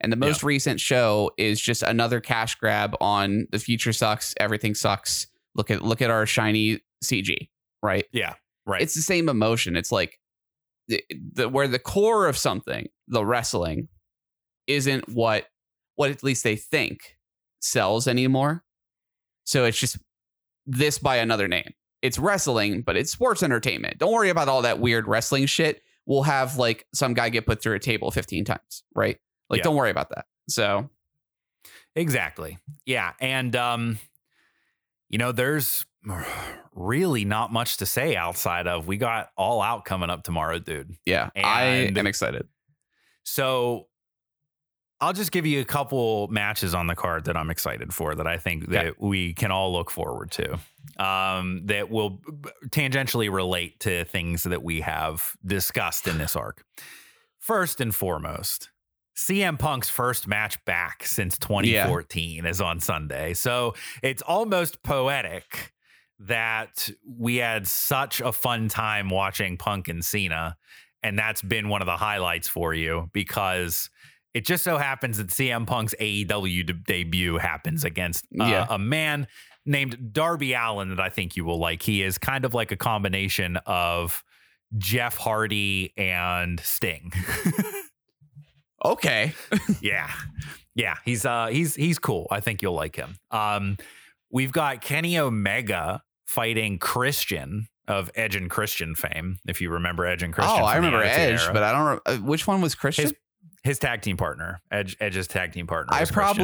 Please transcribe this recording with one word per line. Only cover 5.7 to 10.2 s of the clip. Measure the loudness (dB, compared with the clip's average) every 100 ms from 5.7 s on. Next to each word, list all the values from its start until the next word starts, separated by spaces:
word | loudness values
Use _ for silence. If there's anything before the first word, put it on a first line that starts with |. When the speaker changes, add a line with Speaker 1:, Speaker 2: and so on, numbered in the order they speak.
Speaker 1:
at, | 2
look | 2 2
at | 4
our | 2 2
shiny | 4 4 4 4 0 _ -8
C | -2 -2
G, | -2 -4 -6 _ _ -4
right? | 0 0 0
Speaker 2:
Yeah, | -4 -4 -8 _ _ -4
right. | -2
Speaker 1:
It's | 0 -2
the |
same | 0 2 2
emotion. | 2 2 2 0 -2
It's | 0
like | 0 0 -4